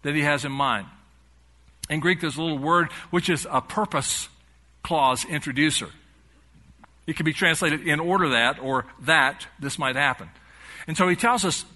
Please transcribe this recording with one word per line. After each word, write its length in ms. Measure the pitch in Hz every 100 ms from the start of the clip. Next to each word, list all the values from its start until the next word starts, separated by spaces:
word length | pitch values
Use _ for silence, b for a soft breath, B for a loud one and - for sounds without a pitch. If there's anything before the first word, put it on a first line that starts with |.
that 140 | 143 151
he 60 |
has 220 | 147 143
in 80 | 143
mind. 340 | 139 139 110 95 - _ _ _ _ _ _ _ _ -
In 100 | 156
Greek, 200 | 170 185
there's 160 | 165 135
a 60 |
little 160 | 165 147
word 340 | 147 175 165 B B
which 200 | 175 180
is 180 | 160 -
a 120 | 135
purpose 680 | - - 208 147 - - - - _ _ _ _
clause 420 | - 160 135 127
introducer. 640 | - 151 - 127 151 - 90 - _ _ _ _ _ - - - - _ -
It 100 | 156
can 100 | 160
be 60 |
translated 540 | 147 175 160 165 147 165
"in 140 | 147
order 300 | 170 190 165
that" 300 | 120 120 147
or 260 | 131 131 - -
"that 440 | 135 160 135 135 - -
this 180 | 143 -
might 180 | 135 131
happen." 320 | 143 127 82 - B B B B -
And 100 | 160
so 100 | 180
he 80 | 175
tells 260 | 240 240
us 220 | 185 - -